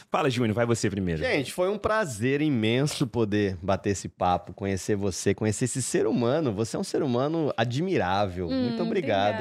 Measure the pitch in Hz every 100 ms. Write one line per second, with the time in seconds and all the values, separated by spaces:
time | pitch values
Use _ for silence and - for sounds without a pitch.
0 | - 180 147 117 113 104 117 117 107 98
1 | 92 80 254 165 127 - 185 202 220 220
2 | 180 101 127 143 156 127 110 123 147 -
3 | 131 120 104 104 101 92 92 95 104 98
4 | 87 - 90 87 - - 98 95 - 104
5 | 101 - 101 98 107 101 127 131 - 151
6 | - 240 117 151 143 98 110 - 196 -
7 | 147 120 143 165 147 - 117 120 185 151
8 | 90 98 101 87 87 262 247 226 - 196
9 | - 190 202 214